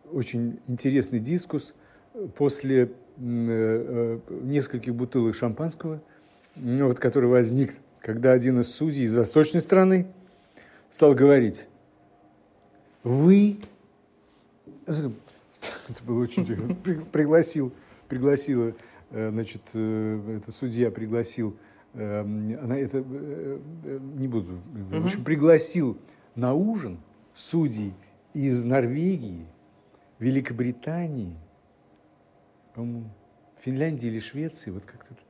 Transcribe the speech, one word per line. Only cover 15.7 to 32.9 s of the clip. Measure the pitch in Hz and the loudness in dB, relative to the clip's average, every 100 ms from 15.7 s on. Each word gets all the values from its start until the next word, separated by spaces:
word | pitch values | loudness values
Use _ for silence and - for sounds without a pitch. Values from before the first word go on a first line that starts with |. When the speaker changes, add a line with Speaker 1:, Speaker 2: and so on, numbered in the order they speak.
| - - 117 - | -10 -14 -16 -4
Speaker 1:
было | 117 | -2
очень... | 120 - | 0 -2
Интересно, | 175 104 120 180 | -4 -4 -4 -6
при-, | 190 160 | -4 -6
пригласил, | 160 151 147 160 165 156 131 - - - _ | -2 0 6 6 4 0 -4 -6 -20 -20 _
пригласил, | 127 135 143 143 127 113 107 - - - | 0 2 2 2 0 0 -4 -18 -20 -14
э, | - 110 | -6 -4
значит, | 110 110 104 - | -4 -6 -10 -12
э, | 110 110 110 107 107 104 110 | -6 -4 -2 -4 -4 -8 -10
этот | 104 - | -10 -8
судья | 131 113 120 | -6 0 0
пригласил | - 110 117 113 - 110 101 - _ _ - | 0 -4 -4 -4 -4 -6 -6 -18 _ _ -10
эм, | 107 104 104 107 107 113 | -6 -6 -4 -6 -6 -6
она | 120 135 | -4 -4
это, | 135 135 | -2 -4
э, | 127 135 147 143 156 139 139 165 151 | -6 -10 -10 -10 -8 -10 -12 -16 -12
э, | 135 135 143 | -10 -10 -8
не | 131 | -4
буду, | 113 90 90 90 | -4 -6 -12 -14
в | 117 95 160 | -14 -8 -4
Speaker 2:
Мгм. | 170 | -2
Speaker 1:
общем, | 208 | -2
пригласил | 123 151 156 160 160 180 139 110 - _ _ - | -2 2 6 6 6 -2 -2 -4 -12 _ _ -4
на | 123 | 0
ужин | 139 208 220 131 85 - _ _ | 2 0 -2 -6 -12 -16 _ _
судей | - - 165 151 107 104 92 - _ _ | -16 -4 0 0 -2 -6 -8 -20 _ _
из | 151 139 123 120 | -4 0 0 2
Норвегии, | 131 120 139 175 185 113 87 82 - _ _ _ _ _ _ | 2 2 0 0 -2 -6 -12 -16 -20 _ _ _ _ _ _
Великобритании, | 117 135 127 120 123 123 - 165 170 139 95 82 82 _ _ _ _ _ _ _ _ _ _ _ _ | 0 0 -2 -4 -4 -4 -6 -6 -6 -6 -8 -10 -20 _ _ _ _ _ _ _ _ _ _ _ _
по-моему, | - 117 | -12 -10